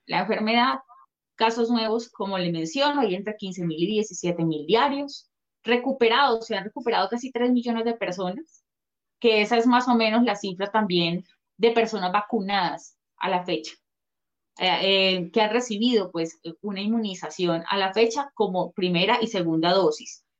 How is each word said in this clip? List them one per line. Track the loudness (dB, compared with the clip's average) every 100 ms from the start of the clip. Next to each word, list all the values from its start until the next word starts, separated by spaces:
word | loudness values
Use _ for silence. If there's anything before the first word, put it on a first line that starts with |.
| -6
la | -4
enfermedad. | -2 -2 0 2 2 0 -8 -20 _ _ _
Casos | 0 0 2 0
nuevos, | 2 0 -2 -4
como | -8 -4 -2
le | -2
menciono, | -2 -4 0 0 2
hay | 0
entre | -2 -6 -8
quince | -8 -6
mil | -4 -2
y | 0
diecisiete | 0 -2 -4 -4 0
mil | -2 -2 0
diarios. | 2 2 0 -6 -12 -20 _ _ _
Recuperados, | -2 0 0 2 2 4 4 2 -2
se | -6
han |
recuperado | -6 -6 -2 0 0
casi | -4 -6
tres | -2 2
millones | 2 0 -2
de | -2
personas, | -2 -4 -4 -4 -6 -12 _ _ _ _ _ _ _
que | 2 4
esa | 2 2
es | 4
más | 2 4
o |
menos | 2 2 2
la | 2 0
cifra | -6 -6 -2
también | 0 2 2 2 -2 -6 _ _ 0
de | 2
personas | 2 0 -2 -2
vacunadas | -2 -2 -4 -2 0 -2 -4 -12 _ _ _
a | -2
la | -2
fecha, | -2 -4 -6 -16 _ _ _ _ _ _ _ -4
eh, | 0 2
eh, | 2 2 2 0 -2
que | 0
han | 2
recibido, | 0 -2 -2 2 2 0
pues, | -4 -6 -8 -14 -10
una | -8 -6
inmunización | -2 -2 -2 -6 -10 -2 0 0 -2
a | -2
la | 0
fecha | 2 2 2 -6
como | -2 0 0 -4
primera | -2 0 2 2 2
y | 0
segunda | 0 0 2 4
dosis. | 4 4 0 -8 -20 _ _